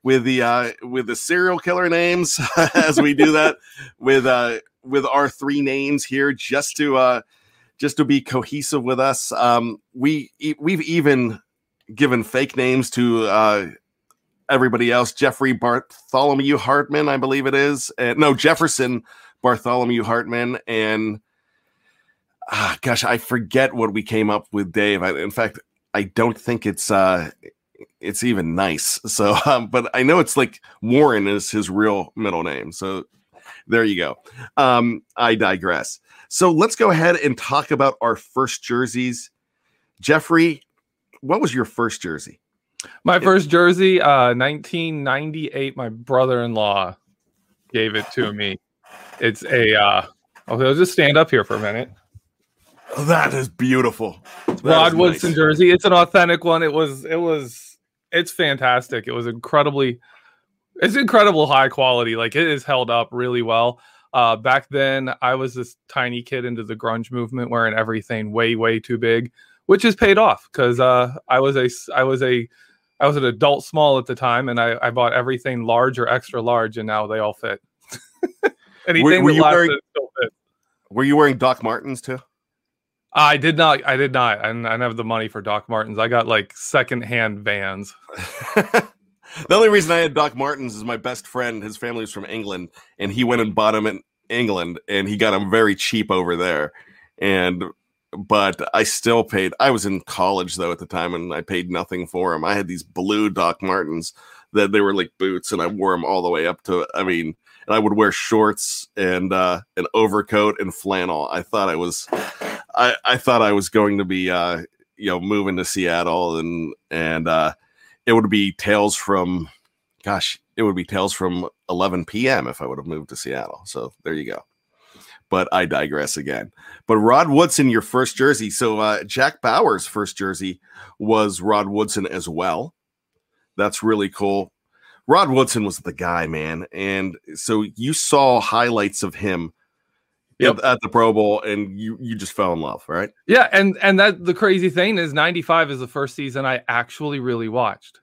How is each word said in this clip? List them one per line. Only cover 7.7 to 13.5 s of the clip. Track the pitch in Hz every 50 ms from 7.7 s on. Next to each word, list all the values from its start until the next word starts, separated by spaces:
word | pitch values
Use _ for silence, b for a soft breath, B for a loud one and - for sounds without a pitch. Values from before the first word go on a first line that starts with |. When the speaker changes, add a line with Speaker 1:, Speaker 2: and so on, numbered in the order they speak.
| _ _
Speaker 1:
just | 143 147 143
to | - 151
be | - 143 135
cohesive | 131 - 127 127 110 - 143 147 135 - 151 143 117
with | 127 131 123
us. | 135 135 127 - - -
Um, | 117 - 123 120 123 120 117 120 110 - _ _ _
we | 127 127 147 156 147 123 - _
e-, | _ 151 151 147 _
we've | 147 165 190 156 -
even | 151 165 170 143 147 139 127 123 113 110 - _ _ _ _ _ _ _ _ _ - 110
given | 107 147 135 123 120 110
fake | - - 127 139 135 -
names | 127 127 127 131 131 123 -
to, | - 123 123 120 117 113 113
uh, | 101 98 107 110 107